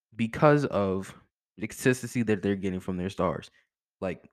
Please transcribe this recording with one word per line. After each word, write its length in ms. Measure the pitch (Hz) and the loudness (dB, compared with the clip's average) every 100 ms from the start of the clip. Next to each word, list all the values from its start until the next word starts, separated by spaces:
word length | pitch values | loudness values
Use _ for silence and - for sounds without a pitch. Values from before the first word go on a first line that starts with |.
| _ | _
because 520 | - 113 - 151 147 139 | -6 -4 4 6 6 2
of 500 | 95 98 95 92 - _ _ _ - | 0 0 -2 -6 -16 _ _ _ -12
the 100 | 107 | -10
consistency 540 | - 135 127 120 127 | 0 2 2 -2 -2
that 180 | 110 101 | 0 0
they're 140 | 101 98 | 0 0
getting 260 | 95 92 | -2 -4
from 160 | - 92 | -4 -4
their 120 | 90 | -4
stars. 400 | - 90 - - _ _ _ _ - | 0 0 -2 -8 _ _ _ _ -8
Like 280 | 92 85 - | -6 -6 -14